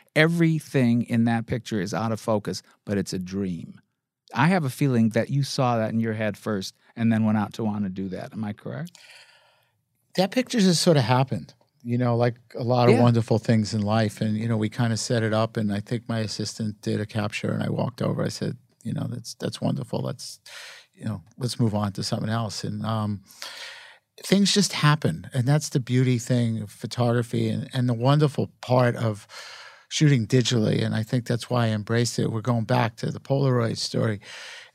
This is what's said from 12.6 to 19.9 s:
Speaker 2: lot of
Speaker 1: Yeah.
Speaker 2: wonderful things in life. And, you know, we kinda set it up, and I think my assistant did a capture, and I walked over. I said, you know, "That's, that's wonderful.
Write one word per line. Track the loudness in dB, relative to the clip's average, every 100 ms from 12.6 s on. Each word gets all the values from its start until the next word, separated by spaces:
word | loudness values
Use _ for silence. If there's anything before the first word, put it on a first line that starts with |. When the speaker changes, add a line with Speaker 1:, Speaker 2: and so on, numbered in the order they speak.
Speaker 2:
lot | 0 4 6
of |
Speaker 1:
Yeah. | 6
Speaker 2:
wonderful | 6 4 2 0
things | 2 2 2
in | -2
life. | 0 2 0 -2
And, | -4 -2
you | -2
know, | -2
we | -2
kinda | -2 -2 0
set | 0 0
it | 2
up, | 0 0 0
and | -2
I | -2
think | -4 -8 -4
my | -4
assistant | -4 -4 -8 -6 -6 -6
did | -4 -4
a | -2
capture, | -4 -4 -4 -4
and | -4
I | -2
walked | -2 -4 -2
over. | -4 -2
I | -4
said, | -4 -6 -8 _ _
you | -8
know, | -6 -6
"That's, | -8 -12
that's | -8 -8 -6
wonderful. | -4 -4 -6